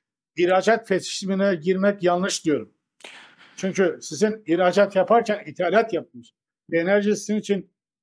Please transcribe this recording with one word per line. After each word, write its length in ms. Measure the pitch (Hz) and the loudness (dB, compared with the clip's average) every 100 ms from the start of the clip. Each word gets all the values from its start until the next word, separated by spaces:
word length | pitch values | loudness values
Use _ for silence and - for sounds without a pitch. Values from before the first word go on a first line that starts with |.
| _ _ _ - | _ _ _ -2
ihracat 500 | 175 185 190 220 - | 2 2 4 0 0
fetişimine 680 | 185 - - 190 190 202 175 | -4 -2 -8 -4 0 0 0
girmek 480 | 165 185 202 202 | -2 0 0 2
yanlış 420 | 175 180 185 - 165 | 0 0 -2 -2 -2
diyorum. 280 | 135 110 _ _ _ - - - _ - - | -2 -4 _ _ _ -20 -20 -20 _ -20 -8
Çünkü 440 | 190 175 180 - | -6 0 0 -2
sizin 420 | - 147 214 214 - | -12 -2 -2 -2 -2
ihracat 500 | 170 180 185 196 190 | 2 2 4 2 2
yaparken 480 | 180 233 226 208 156 | 4 2 2 -6 -8
ithalat 480 | 147 175 202 226 | -6 0 2 0
yapıyorsunuz. 420 | 165 123 123 - _ _ _ - | -4 -8 -20 -20 _ _ _ -4
Ve 80 | 165 | -2
enerji 360 | 175 208 202 202 | 2 2 2 -2
sizin 200 | - 208 | -2 -6
için 360 | 202 196 - _ _ _ | -2 -4 -4 _ _ _